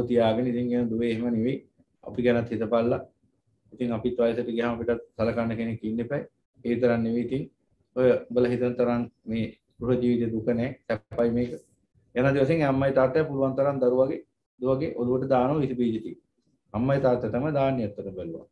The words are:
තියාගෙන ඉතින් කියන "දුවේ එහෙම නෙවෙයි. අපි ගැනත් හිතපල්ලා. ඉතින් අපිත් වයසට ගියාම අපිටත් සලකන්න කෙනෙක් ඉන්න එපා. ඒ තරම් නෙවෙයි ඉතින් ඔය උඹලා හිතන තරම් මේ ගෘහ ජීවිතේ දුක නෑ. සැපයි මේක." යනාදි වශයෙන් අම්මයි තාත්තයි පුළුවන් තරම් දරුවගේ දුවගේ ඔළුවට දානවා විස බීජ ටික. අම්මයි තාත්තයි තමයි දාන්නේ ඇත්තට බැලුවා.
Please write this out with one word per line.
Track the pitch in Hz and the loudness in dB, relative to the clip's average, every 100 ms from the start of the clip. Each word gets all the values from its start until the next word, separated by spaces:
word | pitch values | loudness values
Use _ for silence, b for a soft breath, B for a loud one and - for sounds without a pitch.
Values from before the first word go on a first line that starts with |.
තියාගෙන | 120 120 113 113 127 | 2 2 4 2 0
ඉතින් | 120 123 | -2 -2
කියන | 120 117 | -2 -2
"දුවේ | 113 117 | -2 -2
එහෙම | 110 120 | -2 -2
නෙවෙයි. | 113 120 143 - _ _ _ | 0 -2 -4 -8 _ _ _
අපි | - 113 | -10 -2
ගැනත් | 120 117 107 | 2 2 0
හිතපල්ලා. | 110 110 117 117 131 - _ _ _ _ _ _ | -4 0 2 2 0 -4 _ _ _ _ _ _
ඉතින් | - 123 | -6 -4
අපිත් | 113 120 120 | -2 -2 2
වයසට | 117 117 120 | 2 0 -2
ගියාම | 113 120 | -2 -2
අපිටත් | 117 117 117 - | -2 -2 -4 -6
සලකන්න | - 110 113 117 113 | -4 -2 0 -2 -4
කෙනෙක් | 117 110 | -4 -6
ඉන්න | 110 113 | -4 -4
එපා. | 120 143 - _ _ _ | -4 -6 -8 _ _ _
ඒ | 120 120 | -4 0
තරම් | 123 117 | 2 2
නෙවෙයි | 113 120 | 0 -2
ඉතින් | 120 131 - - _ _ _ 127 | -2 -4 -6 -12 _ _ _ 2
ඔය | 127 - | 4 4
උඹලා | - 120 123 | 2 0 2
හිතන | 120 123 120 | 2 0 0
තරම් | 120 120 120 - | 0 0 -4 -8
මේ | - 113 107 - _ _ | -6 -4 -4 -8 _ _
ගෘහ | 117 120 | -2 0
ජීවිතේ | 123 117 117 | 2 2 0
දුක | 113 113 | -2 0
නෑ. | 117 127 - | 0 -2 -6
සැපයි | - 110 - - 120 | -6 -6 -4 -2 0
මේක." | 117 123 - - _ _ _ _ | 0 -2 -6 -16 _ _ _ _
යනාදි | 120 135 139 | 0 2 2
වශයෙන් | 131 165 | 2 2
අම්මයි | 143 135 139 | 2 2 2
තාත්තයි | 135 131 156 143 | 4 4 2 0
පුළුවන් | 135 135 131 | 0 0 2
තරම් | 139 139 | 0 2
දරුවගේ | 123 127 131 - - _ _ _ | 2 4 2 -2 -10 _ _ _
දුවගේ | 127 131 160 | -2 0 -2
ඔළුවට | - 123 127 135 | -4 -2 0 2
දානවා | 127 127 156 | 2 4 2
විස | 131 | 0
බීජ | 123 120 | 0 0
ටික. | 110 87 76 _ _ _ _ _ | -2 -6 -12 _ _ _ _ _
අම්මයි | 107 131 135 | -4 0 2
තාත්තයි | 131 123 113 | 2 2 0
තමයි | 120 151 | -2 -2
දාන්නේ | 143 135 127 | 0 0 0
ඇත්තට | 104 - 98 | -4 -6 -10
බැලුවා. | 92 85 80 - | -10 -10 -12 -16